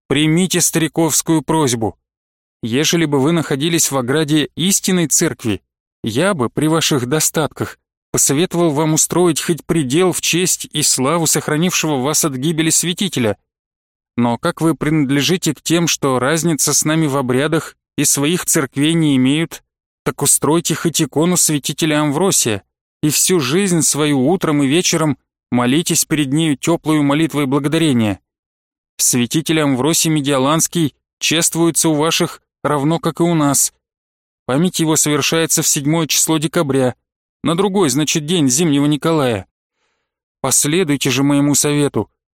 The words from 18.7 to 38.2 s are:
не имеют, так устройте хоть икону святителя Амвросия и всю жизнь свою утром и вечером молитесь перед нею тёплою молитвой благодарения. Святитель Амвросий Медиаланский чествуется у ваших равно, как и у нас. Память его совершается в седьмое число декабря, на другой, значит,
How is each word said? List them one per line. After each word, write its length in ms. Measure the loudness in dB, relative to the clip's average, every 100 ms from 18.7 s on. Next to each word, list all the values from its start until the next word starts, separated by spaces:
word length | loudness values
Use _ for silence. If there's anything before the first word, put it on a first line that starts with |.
| -2 0
не 220 | 2 2 4
имеют, 460 | 2 0 -2 -8 _ _ _ _
так 200 | -8 -4
устройте 500 | 0 0 2 0 0
хоть 260 | -2 -2 -2
икону 340 | -2 0 0 2
святителя 640 | 0 -2 -4 -2 0 0
Амвросия 600 | 0 0 0 0 0 -2 -8 _ _ -4
и 80 | -2
всю 280 | 0 0 0
жизнь 440 | 0 0 0 0
свою 440 | 0 0 0 2 2
утром 360 | 0 0 0
и 40 | 2
вечером 520 | 0 0 0 0 -2 _ _ -4
молитесь 540 | 0 2 0 0 -2 -2
перед 280 | -2 0
нею 240 | 0 0 -2
тёплою 460 | -2 -2 0 0
молитвой 420 | 2 2 0 -2 0
благодарения. 760 | 0 0 0 2 2 0 -2 _ _ _ _ _ _ _ -4
Святитель 640 | -2 0 -2 -2 -2 0
Амвросий 480 | 0 0 0 0 0
Медиаланский 840 | 0 0 0 2 0 0 0 -2 -4 _ -6
чествуется 720 | -2 0 0 0 0 2 0
у 40 |
ваших 480 | 0 0 0 -4 -6 _ _
равно, 340 | -4 -2 0 0
как 220 | -2 0
и 40 |
у 120 | 0 2
нас. 360 | 2 0 -2 _ _ _ _ _ _ _ -2
Память 320 | 0 0 0
его 160 | 0 0
совершается 640 | 0 0 0 0 0 0
в 60 | 0
седьмое 400 | -2 0 0 0
число 320 | -2 0 0
декабря, 560 | 0 -2 0 2 0 -2 _ _ _ _
на 140 | -4 0
другой, 340 | 0 2 2
значит, 360 | 0 0 -2